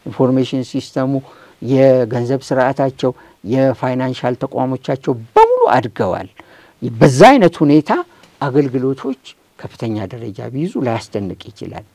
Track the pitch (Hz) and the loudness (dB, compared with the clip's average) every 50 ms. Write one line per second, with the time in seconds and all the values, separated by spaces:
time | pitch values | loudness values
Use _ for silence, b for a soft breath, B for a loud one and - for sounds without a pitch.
0 | _ - 113 - 135 127 131 131 127 - - 135 127 - - 135 - - - 143 | _ -16 -2 0 0 2 2 0 -2 -2 -4 -8 -8 -6 -8 -10 -10 -6 -6 -4
1 | 131 131 139 135 135 B B B B B B B - 113 135 131 135 135 127 127 | -4 -2 -4 -4 -6 B B B B B B B -6 -2 2 4 6 6 6 4
2 | 123 110 123 123 120 120 135 131 - - 139 127 127 127 135 - 139 135 131 - | 2 0 -2 -4 -2 -2 -4 -4 -4 -4 0 0 2 0 0 0 -2 -4 -2 -2
3 | - 127 123 b b b b b - 95 117 131 135 135 123 - - 127 127 127 | -4 -4 -4 b b b b b -6 -4 0 2 2 0 0 -2 -4 -4 -2 -2
4 | 131 131 127 - - 123 123 - - - - 127 131 131 131 127 _ - 139 135 | -4 -4 -6 -4 -4 -4 -4 -4 -6 -6 -4 -4 -2 -2 -4 -6 _ -6 -6 -4
5 | - - 135 117 113 113 _ 427 453 453 494 508 494 - 110 127 123 117 - - | -4 -6 -6 -6 -8 -2 _ 2 4 4 4 0 2 2 2 0 0 -2 -6 -4
6 | 110 95 87 90 92 92 _ B B B B B B B B B - 123 120 110 | -4 -4 -4 -6 -8 -14 _ B B B B B B B B B -10 -10 0 2
7 | 127 151 127 131 175 247 277 269 196 170 - - 160 143 143 156 151 - 220 339 | 2 2 6 8 8 8 8 8 6 4 4 4 2 4 4 4 4 2 -2 -2
8 | 349 b b b b b b b 139 143 123 147 143 135 120 131 127 135 135 131 | -2 b b b b b b b -8 -2 0 0 0 2 -2 -2 -2 -2 -4 -4
9 | - 135 131 _ _ - - _ _ _ _ _ - - - - 127 117 110 107 | -6 -8 -8 _ _ -20 -20 _ _ _ _ _ -18 -18 -12 -8 -6 -6 -6 -6
10 | 101 92 - 120 113 117 107 - 117 113 120 135 156 190 240 - - 123 113 113 | -6 -8 -10 -12 -12 -12 -12 -12 -12 -10 -8 -6 -6 -6 -4 -4 -2 -2 -4 -4
11 | - - - 107 101 92 90 - - - - - - 90 - - 104 _ | -6 -8 -8 -6 -6 -6 -10 -12 -16 -20 -18 -16 -16 -14 -14 -16 -18 _